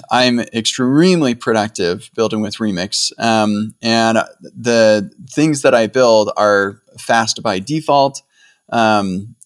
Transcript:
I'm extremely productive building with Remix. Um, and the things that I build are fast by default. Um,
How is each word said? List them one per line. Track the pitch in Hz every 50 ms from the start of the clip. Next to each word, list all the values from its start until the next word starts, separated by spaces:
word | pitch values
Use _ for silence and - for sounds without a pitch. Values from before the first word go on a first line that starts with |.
| - -
I'm | - 123 127 123 120 120
extremely | 113 - - 117 110 - - - 127 123 135 147 170 190 185 170 151 127 117
productive | 113 - 127 113 110 101 107 - - 95 85 90 107 - - -
building | - 92 90 113 107
with | 107 101 -
Remix. | - 113 107 98 85 90 98 - - - - - -
Um, | - 117 113 110 107 107 107 104 107 113 - -
and | - 113 113 113 113 113 110 110 - - - _
the | - - - - 113 120 117 113 113 110 107 107 98 - _ - - -
things | - - 147 160 151 139 -
that | 139 123
I | 117 113 104
build | - 131 127 117 113 110 107 101 - -
are | 104 104 101 98 98 98 101 - _ _ - -
fast | - - 120 117 113 110 - - -
by | 117 98 92
default. | 98 - 151 160 151 - 143 143 139 139 139 - - _ _ _ _ _ _ _ _ -
Um, | - 117 113 110 107 104 101 95 92 95 101 113 - _ -